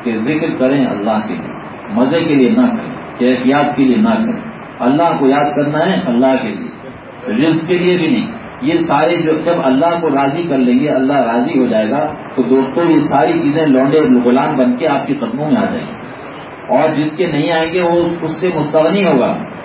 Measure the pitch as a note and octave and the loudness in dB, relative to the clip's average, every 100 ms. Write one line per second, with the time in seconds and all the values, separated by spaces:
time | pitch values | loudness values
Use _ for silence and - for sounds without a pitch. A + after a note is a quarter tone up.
0 | A#2+ A2 A#2 D#3 D#3+ - C3 C#3+ B2+ G2+ | -4 -2 -2 -2 -2 0 2 2 0 -2
1 | G#2 G#2+ - - - - - - - G#2+ | -2 -2 -4 -8 -10 -12 -14 -14 -4 0
2 | C3+ E3 D#3+ C#3+ A#2+ A2+ A#2+ A2 - - | 2 2 2 4 4 4 2 0 -6 -10
3 | - - B2 B2+ B2+ C#3+ - C#3+ C3 A2+ | -12 -2 0 2 2 2 2 2 2 4
4 | A2+ A2 A2 - - - - - B2 D3 | 2 2 -2 -4 -10 -14 -16 -2 0 2
5 | E3+ D3 C3+ C#3+ C#3+ C#3+ C#3+ D3+ F3+ F#3 | 2 2 2 2 2 0 0 0 0 0
6 | B2+ A#2 C3 C3 A2 F#2 E2 - C3 - | 0 2 2 2 -2 -8 -10 -12 -16 -18
7 | - - - A2 D#3+ D#3+ E3 F3 F3+ E3 | -18 -12 -6 0 2 0 0 0 2 0
8 | D#3 A#2 - - - - C3+ E3+ D#3+ - | 0 0 -2 -10 -14 -6 -2 0 0 0
9 | D#3+ F3 D#3 D#3 E3 E3+ C3 C3+ E3 E3+ | 2 0 0 0 0 0 2 2 2 0
10 | D#3+ C3+ C#3 D#3+ E3+ C3+ B2 B2 D3 C3 | 0 0 0 -2 -2 0 2 2 2 0
11 | C3 C#3+ A2+ A#2+ C3 C#3 A#2 A2 G#2+ - | 0 0 0 0 0 0 2 0 0 -2
12 | G2+ - - C3+ A#2+ C3+ B2 E3 E3+ D3+ | -4 -6 -6 -4 2 2 2 0 2 2
13 | - C#3 D#3 D#3+ D3 D#3+ D3+ B2+ C#3 D#3 | 2 2 2 2 0 2 4 4 4 4
14 | C3 B2 A#2+ B2 D3+ C#3 B2 B2 D#3 C#3+ | 4 4 4 2 2 0 0 0 0 -2
15 | C3+ C3+ A2+ C3 D3+ A#2 F#2+ - - - | -2 -4 -4 -4 0 0 0 -4 -8 -12
16 | - - - - - - - B2 D#3 C#3+ | -14 -14 -14 -16 -16 -14 -2 0 2 0
17 | D3+ - E3 D3 E3+ D#3+ E3 F3+ E3+ F3 | -2 -2 -2 0 0 0 0 0 2 2
18 | E3+ E3+ D#3 D#3 F3+ D#3+ D3+ D#3 E3 G3 | 0 -2 -6 -4 -2 -2 0 2 2 2
19 | F3 C3+ G#2 D#2+ - - | 2 2 2 -2 -8 -12